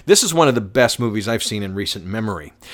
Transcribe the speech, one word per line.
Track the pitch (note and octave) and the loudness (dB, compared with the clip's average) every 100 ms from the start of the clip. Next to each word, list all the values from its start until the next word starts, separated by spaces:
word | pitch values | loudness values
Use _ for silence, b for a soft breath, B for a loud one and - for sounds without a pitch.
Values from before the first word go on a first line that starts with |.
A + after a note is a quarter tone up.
| - | 2
this | G3+ | 4
is | G3+ | 4
one | E3 D3 | 4 4
of | A#2 | 4
the | |
best | G2 C3 A#2 - | 0 2 2 2
movies | A#2 G#2+ G2+ | -2 -2 -2
I've | A2+ | -4
seen | - G#2+ | -4 -6
in | G2 | -6
recent | G2 G2 G2+ F2+ | -6 -6 -6 -6
memory. | A2 A2 F2 D2 _ B | -6 -4 -6 -10 _ B